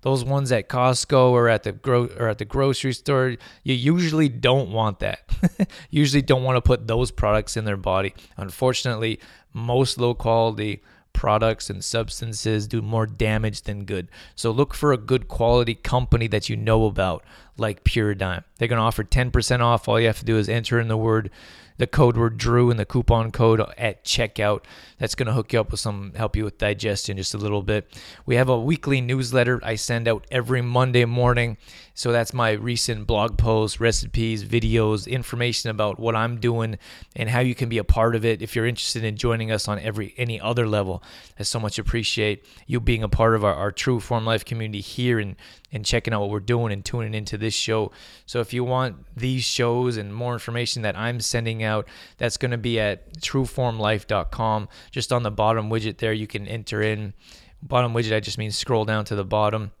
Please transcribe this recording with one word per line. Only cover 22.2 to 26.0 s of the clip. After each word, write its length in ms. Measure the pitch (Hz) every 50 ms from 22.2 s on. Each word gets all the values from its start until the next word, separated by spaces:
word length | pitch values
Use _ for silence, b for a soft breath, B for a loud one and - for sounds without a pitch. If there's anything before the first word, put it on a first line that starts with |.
| 117 117 113
Drew 320 | 110 107 117 117 120 123 120
and 100 | 120 113
the 60 | 107
coupon 460 | - - 123 120 - 117 113 113 113
code 300 | - - 120 113 113 110 104 - -
at 260 | - 113 110 98 - _
checkout. 580 | - - - 117 107 _ - 107 104 104 - - B B B B B B
That's 180 | B - 113 -
gonna 180 | - 127 113 113
hook 200 | 123 107 - -
you 60 | 117
up 120 | 107 -
with 80 | - 107
some, 340 | - 113 104 98